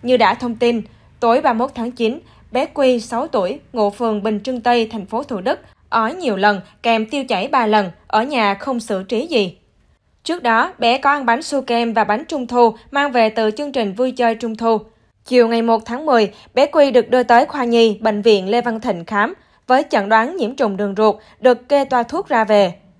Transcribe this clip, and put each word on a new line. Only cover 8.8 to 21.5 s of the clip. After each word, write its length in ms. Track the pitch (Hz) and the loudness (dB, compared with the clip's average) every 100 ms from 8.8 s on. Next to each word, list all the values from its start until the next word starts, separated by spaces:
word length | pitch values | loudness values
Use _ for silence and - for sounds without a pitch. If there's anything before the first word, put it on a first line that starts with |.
xử 220 | 220 196 | -6 -8
trí 240 | 190 220 320 | -4 -6 -2
gì. 300 | 285 196 - _ _ _ _ _ _ | -2 -2 -6 _ _ _ _ _ _
Trước 180 | - 349 | -8 -4
đó, 300 | 247 226 240 - | 0 0 0 0
bé 200 | 233 254 | 0 2
có 120 | - | 0
ăn 160 | 294 247 | 0 0
bánh 160 | 233 | -2
su 200 | - 285 | -2 -6
kem 300 | 262 233 233 | -2 -2 0
và 120 | 226 | -2
bánh 200 | 208 214 | 0 -2
trung 220 | 320 302 247 | -4 -8 -4
thu 280 | 247 233 226 - | 2 2 2 -8
mang 220 | 277 285 | -4 -2
về 180 | 247 220 | 2 0
từ 200 | 226 220 | 2 -2
chương 220 | 214 294 | -2 -6
trình 200 | 269 214 | -4 -4
vui 200 | 190 254 | -2 -4
chơi 220 | 254 233 | 0 -2
trung 220 | 226 233 220 | -2 -6 -4
thu. 220 | 226 220 220 _ _ _ | -2 -2 -4 _ _ _
Chiều 240 | - 247 226 | 0 2 4
ngày 140 | 233 | 2
một 200 | 233 226 226 | 2 0 -2
tháng 200 | 240 311 | -8 0
mười, 260 | 247 208 - - | 2 2 -4 -6
bé 120 | - 285 | 0 2
Quy 240 | 320 285 | 4 4
được 200 | 247 233 | 4 2
đưa 120 | 254 | 0
tới 240 | 247 240 285 | 4 4 4
khoa 180 | 294 | -2
nhi, 340 | 240 233 226 208 | 0 4 2 2
bệnh 220 | 220 208 | -2 2
viện 260 | 208 202 185 | 4 2 2
Lê 120 | 233 | -2
Văn 200 | 240 220 | -2 -4
Thịnh 240 | 240 180 | -4 -6
khám, 300 | 170 208 220 381 _ _ - | -4 -2 -2 -4 _ _ 0
với 180 | 254 302 | 0 2
chẩn 180 | 247 202 | -2 2
đoán 280 | 220 233 370 | 2 2 -2
nhiễm 200 | 220 262 | -6 -2
trùng 200 | 240 190 | -2 -2
đường 180 | 202 196 | -6 0
ruột, 200 | 214 208 _ _ | 0 0 _ _
được 280 | 254 | 2